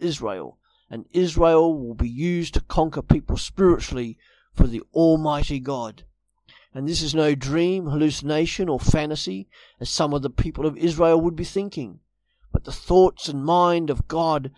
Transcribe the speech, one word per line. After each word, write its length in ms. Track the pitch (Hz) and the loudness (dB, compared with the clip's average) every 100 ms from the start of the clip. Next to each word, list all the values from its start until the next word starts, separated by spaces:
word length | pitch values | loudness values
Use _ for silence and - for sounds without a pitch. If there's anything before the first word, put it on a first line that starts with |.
Israel, 560 | 170 143 113 95 65 - _ _ _ | -6 -6 -8 -8 -12 -18 _ _ _
and 160 | 113 - | -16 -4
Israel 680 | 175 180 165 165 160 165 156 | 0 0 4 4 6 4 0
will 160 | 120 | -6
be 160 | 110 120 | -6 -6
used 420 | 120 175 175 165 | -4 -2 -2 -2
to 80 | - | -2
conquer 400 | - - 160 147 | 0 -2 -2 2
people 380 | - 160 - - | 4 4 2 -6
spiritually 800 | - - 185 170 - 131 117 - _ _ _ | -4 2 4 4 0 -6 -8 -10 _ _ _
for 140 | - 127 | 2 2
the 160 | 113 - | 2 -4
Almighty 680 | 160 165 160 156 147 143 139 | 2 4 4 0 -2 -2 -4
God. 440 | 131 131 113 - - _ _ _ _ _ _ | -6 -6 -8 -12 -20 _ _ _ _ _ _
And 120 | 131 143 | -10 -6
this 140 | 170 | -4
is 140 | 156 | -2
no 200 | 156 151 | 2 2
dream, 520 | 143 131 160 180 190 160 | 0 -2 0 0 0 -2
hallucination, 800 | 147 151 143 143 151 170 - 180 | 0 0 0 -2 -2 -2 -2 -2
or 100 | 131 | -2
fantasy, 680 | - 156 151 156 - 190 - _ _ - | 0 0 0 -6 -8 -10 -14 _ _ -14
as 80 | 127 | -6
some 240 | - 151 | -2 -2
of 80 | 143 | -2
the 80 | 135 | -2
people 380 | - 165 151 151 | -2 -4 -2 -4
of 100 | 131 | -2
Israel 420 | 170 156 165 165 | -2 2 4 4
would 120 | 170 | 2
be 100 | 160 | -4
thinking. 560 | - 196 202 170 113 - _ _ _ _ _ | -6 -6 -6 -8 -12 -14 _ _ _ _ _
But 120 | - | -4
the 80 | - | -4
thoughts 560 | - - 180 185 - - | -8 2 6 6 2 -8
and 160 | 143 | -4
mind 460 | 147 175 175 170 156 | 0 2 4 2 0
of 180 | 143 - | -4 -4
God 420 | 165 165 151 135 | -2 0 -2 -4